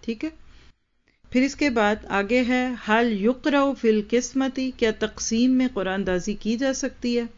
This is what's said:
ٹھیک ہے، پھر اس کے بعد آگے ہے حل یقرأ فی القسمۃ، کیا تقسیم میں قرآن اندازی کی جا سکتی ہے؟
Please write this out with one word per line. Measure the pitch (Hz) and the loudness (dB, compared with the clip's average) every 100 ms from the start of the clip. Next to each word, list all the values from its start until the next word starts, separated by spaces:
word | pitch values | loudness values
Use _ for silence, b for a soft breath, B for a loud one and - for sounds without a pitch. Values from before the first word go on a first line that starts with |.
ٹھیک | - 226 | -6 -6
ہے، | 311 320 - b b _ _ _ _ _ - | -6 -10 -20 b b _ _ _ _ _ -2
پھر | 247 | 2
اس | 262 - | 2 0
کے | 294 | 0
بعد | 233 208 214 - | 2 2 0 -2
آگے | 196 196 247 240 | -2 2 2 2
ہے | 254 254 240 - | 0 -2 -6 0
حل | 220 240 | 2 2
یقرأ | 208 202 254 311 277 277 254 | 2 0 0 2 2 2 2
فی | 226 | 2
القسمۃ، | 214 208 233 247 269 269 262 262 - | 2 2 -2 -2 -4 -4 -4 -6 0
کیا | 226 220 | -2 0
تقسیم | 226 - - 226 247 | -4 -6 -4 2 2
میں | 254 254 | 2 0
قرآن | 202 190 | -2 -4
اندازی | 190 190 180 175 | -2 -2 -2 -2
کی | 208 208 226 | -6 -4 -2
جا | 269 | -2
سکتی | 269 262 - 247 240 | -2 -6 -6 -4 -2
ہے؟ | 233 | -4